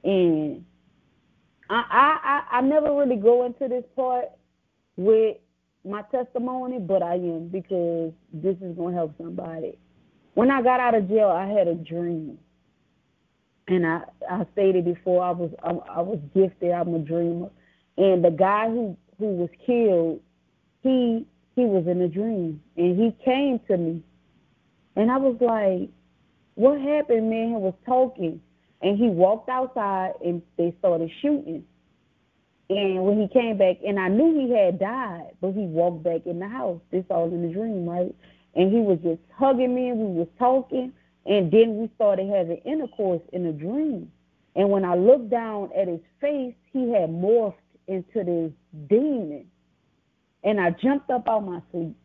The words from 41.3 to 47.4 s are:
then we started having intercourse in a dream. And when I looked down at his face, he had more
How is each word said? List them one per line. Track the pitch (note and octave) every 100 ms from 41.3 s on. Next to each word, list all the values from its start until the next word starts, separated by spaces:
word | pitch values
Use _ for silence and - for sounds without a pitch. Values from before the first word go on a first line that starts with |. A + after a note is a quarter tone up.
| G#3 F3
then | G#3 A#3 G#3+
we | A3+ _
started | G#3 F#3+ G3
having | G3+ E3+ E3+
intercourse | - D#4 C#4 - G3 E3+ -
in | F3+ F3
a |
dream. | D3+ D#3+ C4 D#4 G#3+ E3 _ _ _ _ -
And | G3+
when | G3
I | F#3 F3+
looked | G3 C4+ A3+
down | A#3 A3+ G#3 G3 -
at | F#3+
his | E3+ _ _
face, | C#4+ D4 B3+ A#3+ _
he | C4+ B3
had | A3+ D#3+
more | E3 F#3 A#3